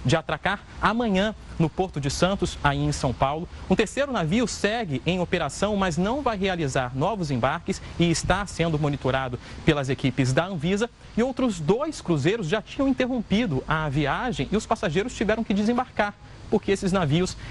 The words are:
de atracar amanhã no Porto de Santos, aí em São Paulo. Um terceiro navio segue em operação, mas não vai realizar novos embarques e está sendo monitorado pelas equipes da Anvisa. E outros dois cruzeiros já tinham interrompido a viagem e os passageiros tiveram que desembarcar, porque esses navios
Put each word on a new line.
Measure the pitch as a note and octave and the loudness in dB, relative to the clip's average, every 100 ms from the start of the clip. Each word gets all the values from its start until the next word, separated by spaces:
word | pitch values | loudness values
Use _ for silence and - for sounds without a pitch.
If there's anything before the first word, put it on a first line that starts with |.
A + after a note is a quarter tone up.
de | - D#3+ | 0 2
atracar | - D#3 F3+ G3+ - - | 0 -2 -2 -2 -6 -2
amanhã | F3 A3+ A#3+ F#3 G#3 G3+ - - | 0 2 2 2 0 -2 -8 -2
no | D#3+ | 0
Porto | - F#3 D#3 | 0 -4 -2
de | C#3 | -4
Santos, | - F3 G3 F3 - | 2 2 2 -2 0
aí | D3 C#3+ | 0 2
em | D3 | 0
São | C#3+ C#3 | 0 -2
Paulo. | A#2+ C3+ D#3 E3+ - - | 0 0 0 -8 -8 0
Um | |
terceiro | F#3 G#3+ - C#4+ | 2 2 0 0
navio | A#3 D#3+ G#3+ A#3+ | 0 0 2 0
segue | - G3+ A3+ G3+ C3 | 0 -2 -2 -2 -2
em | - F3+ | 0 0
operação, | E3+ F3+ D3+ - G3+ G#3 | 0 0 -2 -2 0 2
mas | F#3+ D3+ | 0 2
não | F#3+ C4+ | 0 0
vai | C4+ G#3+ | -2 0
realizar | F#3+ F3+ D3 C3+ B2 C3 | 0 0 0 0 -2 0
novos | E3+ A3 D#3+ | 0 0 -2
embarques | C3 C3 E3 - G3 - - | 0 0 0 -4 -6 -6 0
e | E3+ | 2
está | E3 - F#3 G3 | 2 0 0 -2
sendo | - E3 D3+ | -2 0 0
monitorado | D3 C#3+ C#3+ C3 C3 A#2+ - - - | 0 0 0 0 -2 -6 -10 -2 2
pelas | D3 C3+ | 2 2
equipes | C3 C#3 B2 B2+ | 0 0 2 2
da | C3 F3 | 2 0
Anvisa. | F#3 D#3 G3 A#3 - - | 0 0 0 0 -6 -6
E | - | 0
outros | B3 B3+ B3+ F3+ | 0 2 0 0
dois | D3 G#3+ D#4+ - | 2 2 0 -4
cruzeiros | - D#3+ C#3 A3+ D#3+ | 0 2 2 2 0
já | G#3+ | -2
tinham | - - C#4 | -2 0 2
interrompido | C4 B3+ B3+ - G3 A#3+ C3 - | 2 0 -2 0 2 2 0 0
a | D#3 D#3 | 0 0
viagem | C3+ C#3 E3+ A#3+ D#3+ C#3 | 0 0 0 -2 -4 -2
e | G3 | -2
os | |
passageiros | - A3+ G#3 D3+ A#3 | 0 0 0 0 -2
tiveram | - G3+ A3 | 0 0 0
que | A3 | 0
desembarcar, | G3+ G#3+ B3 B3+ - G#3 - - - - | 2 2 0 0 0 -2 -4 -16 -18 -2
porque | G#3 - | 0 2
esses | G3 G3 | 0 2
navios | F#3+ D#3+ D#3 F3+ - - | 2 2 2 0 -4 -12